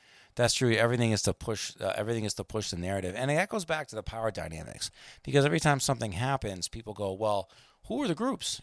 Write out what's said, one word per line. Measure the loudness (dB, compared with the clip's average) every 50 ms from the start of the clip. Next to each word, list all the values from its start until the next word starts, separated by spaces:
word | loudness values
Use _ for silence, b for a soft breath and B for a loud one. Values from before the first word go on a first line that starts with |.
| B B B B B B B
That's | 2 2 2 4
true. | 4 4 4 4
Everything | 6 4 4 4 4 4 4
is | 4 4 2
to | 0 0
push, | 0 -2 -4 -4 -4 -6 -8 -8 -4
uh, | -4 -2 -2
everything | -2 -2 -2 -2 -2 -2
is | -2 -4
to | -4 -6
push | -4 -4 -4 -4 -4
the | -4
narrative. | -4 -2 -2 -2 -2 -2 -4 -4
And | -2 -2 0
that | 2 2 0 0
goes | -2 -4 -2
back | -2 -4 -4 -4 -6
to | -8
the | -10 -8
power | -8 -4 -2 -2 -2
dynamics, | -2 -4 -6 -6 -6 -8 -10 -10 -10 -8 -10 -10 -10 B B B B B B
because | 2 4 6 6
every | 6 4 4
time | 4 4 4 4
something | 2 0 0 0 -2 -4 -2
happens, | -2 0 0 0 -2 -2 -4 -4 -4 -6
people | -8 -8 -10 -10 -10 -6
go, | -4 -2 -2 -2
"Well, | 0 0 2 2 0 -2 -4 b b b b b b b
who | -6 -4
were | 0 0
the | 0 0
groups | 0 0 -2 -2 -2 -4 -4 -6 -6